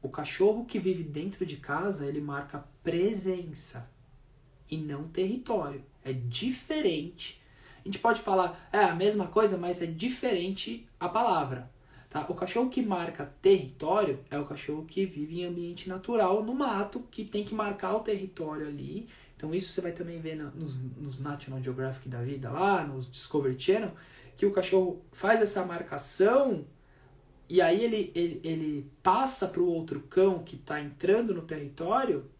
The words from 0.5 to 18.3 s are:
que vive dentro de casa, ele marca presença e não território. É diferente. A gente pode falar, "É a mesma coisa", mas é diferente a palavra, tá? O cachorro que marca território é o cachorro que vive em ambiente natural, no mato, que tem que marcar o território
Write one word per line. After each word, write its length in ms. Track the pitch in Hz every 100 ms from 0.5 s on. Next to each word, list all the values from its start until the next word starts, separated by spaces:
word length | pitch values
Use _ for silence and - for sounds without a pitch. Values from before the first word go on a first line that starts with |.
| 214
que 140 | 240 220
vive 240 | 190 175
dentro 420 | 156 147 180 196
de 120 | 175 143
casa, 500 | - 143 196 151 143
ele 140 | 147
marca 440 | 147 143 143 143 - -
presença 1080 | - 165 190 208 190 185 170 135 - 123 120 - - - - - - - -
e 60 | 160
não 320 | 151 143 160
território. 760 | - 190 247 - 180 147 139 - _
É 80 | 135
diferente. 1300 | 127 120 117 226 254 - 311 254 160 165 - - - _ - - -
A 40 | -
gente 100 | 196
pode 220 | 233 233
falar, 460 | - 190 180 - -
"É 120 | 202
a 100 | 196
mesma 320 | 170 196 208 185
coisa", 300 | - 214 185
mas 260 | 170 175
é 40 | 165
diferente 1000 | 160 220 254 262 196 180 196 - 233 - -
a 100 | 180
palavra, 640 | 220 233 175 139 123 - - - - -
tá? 180 | 151 156
O 60 |
cachorro 340 | 175 185 233 254
que 140 | -
marca 440 | 214 185 170 - 143 -
território 800 | 190 196 131 - 151 190 190 127 -
é 80 | 143
o 60 |
cachorro 400 | 147 147 - 151 160
que 180 | - 190
vive 340 | 147 151 170
em 60 | 175
ambiente 420 | 175 170 175 -
natural, 540 | 185 190 233 190 208
no 120 | 214
mato, 460 | 262 277 202 208 - -
que 140 | -
tem 200 | 202 208
que 100 | 202
marcar 420 | 220 208 202 190 208
o 40 |
território 680 | 220 202 190